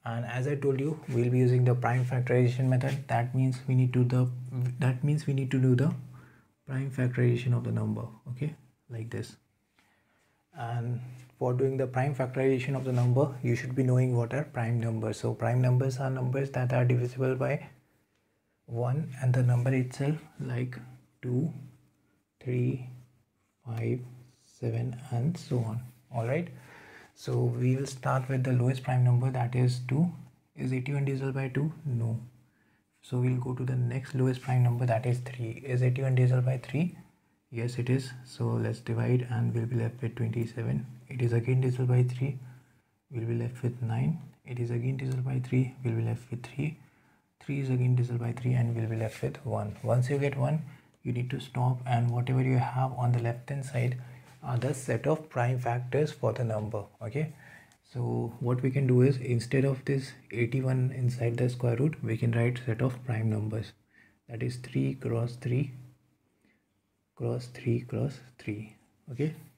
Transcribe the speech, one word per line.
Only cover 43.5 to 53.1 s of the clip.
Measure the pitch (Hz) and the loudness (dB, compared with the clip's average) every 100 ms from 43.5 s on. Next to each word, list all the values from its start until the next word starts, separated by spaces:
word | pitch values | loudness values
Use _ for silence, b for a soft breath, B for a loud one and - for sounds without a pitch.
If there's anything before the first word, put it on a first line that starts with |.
| - | -4
with | 123 - | -6 -4
nine. | 113 117 143 165 - _ | -4 0 0 -2 -8 _
It | - 123 | -12 -6
is | 117 | -4
again | 120 127 135 | -2 -2 -4
divisible | 131 131 | -4 -4
by | 127 131 | -2 -4
three. | 127 127 127 - | 0 0 0 -2
We'll | 123 | -4
be | 113 | -2
left | 113 117 - | -2 -4 -6
with | 117 | -10
three. | - - 147 - b b b b b _ | -8 -6 -6 -6 b b b b b _
Three | - 139 | -6 -4
is | 131 | 0
again | 127 123 | 2 4
divisible | 123 120 120 | 2 2 -2
by | 117 | -4
three | 117 123 | -2 0
and | 123 117 | 2 2
we'll | 117 110 | 0 -2
be | 113 | -2
left | 110 - | -4 -4
with | 135 - | -6 -6
one. | - 107 101 - | -4 -4 -4 -6
Once | 113 123 127 | 2 2 4
you | 143 | 2
get | 139 131 | 0 0
one, | 131 156 B B B _ | 0 0 B B B _
you | 131 | -4
need | 123 123 | -4 -2
to | 135 | -6
stop, | - 131 123 123 | -6 0 0 0
and | 127 120 120 | 0 2 2
whatever | 120 123 127 | 0 0 2
you | 127 127 | 4 2
have | - 127 131 127 | 2 0 -2 0
on | 123 | 2